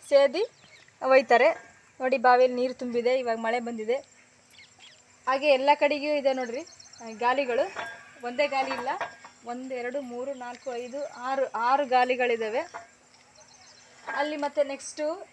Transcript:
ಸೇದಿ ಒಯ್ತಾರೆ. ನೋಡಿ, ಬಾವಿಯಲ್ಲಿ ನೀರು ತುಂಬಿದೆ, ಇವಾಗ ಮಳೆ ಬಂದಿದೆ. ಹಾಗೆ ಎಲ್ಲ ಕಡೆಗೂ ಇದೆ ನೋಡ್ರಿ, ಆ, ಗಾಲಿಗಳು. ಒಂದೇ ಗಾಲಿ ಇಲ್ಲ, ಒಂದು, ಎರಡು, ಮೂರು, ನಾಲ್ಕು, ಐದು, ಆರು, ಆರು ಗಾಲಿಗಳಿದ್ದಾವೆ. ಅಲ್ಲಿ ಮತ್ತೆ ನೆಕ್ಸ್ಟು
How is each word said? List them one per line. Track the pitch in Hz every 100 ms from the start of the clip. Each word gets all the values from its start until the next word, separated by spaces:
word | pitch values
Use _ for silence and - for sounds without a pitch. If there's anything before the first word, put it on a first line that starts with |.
| -
ಸೇದಿ | 277 277 277 453 _ - - _ _
ಒಯ್ತಾರೆ. | 262 262 254 233 277 - - - _ _
ನೋಡಿ, | 262 262
ಬಾವಿಯಲ್ಲಿ | 240 247 254 247
ನೀರು | 254
ತುಂಬಿದೆ, | 247 247 240 233 262
ಇವಾಗ | 240 226
ಮಳೆ | 226 240
ಬಂದಿದೆ. | 233 233 214 262 - _ _ _ _ - - _ - - _ _ -
ಹಾಗೆ | 269 294
ಎಲ್ಲ | 269 269 294
ಕಡೆಗೂ | 294 294 294 294
ಇದೆ | 269
ನೋಡ್ರಿ, | 262 247 233
ಆ, | 339 - - - 226 220
ಗಾಲಿಗಳು. | 240 262 269 240 359 - - - - - 240
ಒಂದೇ | 247 285
ಗಾಲಿ | 269 262
ಇಲ್ಲ, | 262 247 349 - - - _ 226
ಒಂದು, | 247 262 262
ಎರಡು, | 240 269
ಮೂರು, | 262 240 262
ನಾಲ್ಕು, | 262 247 240 -
ಐದು, | 240 247 269 294
ಆರು, | - 247 269 262
ಆರು | 214 240 277 285
ಗಾಲಿಗಳಿದ್ದಾವೆ. | 247 247 254 247 233 220 226 339 - - _ _ _ _ _ - - - - - - -
ಅಲ್ಲಿ | - 294 302
ಮತ್ತೆ | 285 285
ನೆಕ್ಸ್ಟು | 277 277 - - 302 359 359